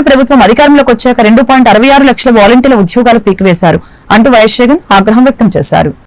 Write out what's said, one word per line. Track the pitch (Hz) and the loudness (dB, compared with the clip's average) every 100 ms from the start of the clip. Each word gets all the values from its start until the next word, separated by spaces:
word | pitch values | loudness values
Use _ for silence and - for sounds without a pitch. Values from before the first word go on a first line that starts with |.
| 277 | 0
ప్రభుత్వం | 262 269 269 196 | 0 0 2 2
అధికారంలోకి | 240 294 285 277 | 2 2 2 0
వచ్చాక | 226 247 240 214 | -2 -2 0 0
రెండు | 233 254 | 0 0
పాయింట్ | 262 233 | 0 2
అరవై | 208 269 | 2 2
ఆరు | 277 277 | 2 2
లక్షల | 240 262 226 | 0 0 0
వాలంటీర్ల | 202 247 277 233 | 2 2 2 0
ఉద్యోగాలు | 175 240 240 233 208 | -2 -2 0 0 -2
పీకివేశారు | 185 190 170 170 170 - - - 226 | -2 -2 0 -2 -4 -8 -20 -4 -2
అంటూ | 254 | 2
వైఎస్ | 233 220 - | 2 0 0
జగన్ | 240 339 - 196 | -2 -2 -2 -2
ఆగ్రహం | 208 220 262 | 0 0 0
వ్యక్తం | - 220 - | 0 -2 -2
చేశారు. | 143 160 151 - | -2 -2 -4 -6